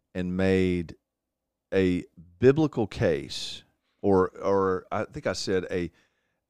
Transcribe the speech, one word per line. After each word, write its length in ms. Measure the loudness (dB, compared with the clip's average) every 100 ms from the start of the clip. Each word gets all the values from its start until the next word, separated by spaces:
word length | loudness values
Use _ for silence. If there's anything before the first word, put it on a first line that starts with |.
| _
and 240 | -8 -6 0
made 580 | 2 4 2 0 -4 -12 _ _ _ _ _ _ -4
a 300 | 0 2 0 -4 -16 -20 0
biblical 460 | 4 4 2 -2 -4
case," 800 | -2 0 0 -4 -12 -12 -14 -20 _ _ _
or, 280 | 2 4 4
or 560 | 0 0 2 2 -2 -4
I 140 | -6 -6
think 200 | -6 -6
I 80 |
said 320 | -4 -2 -2 -2
a, 180 | -4 -6 -8 _ _ _ _ _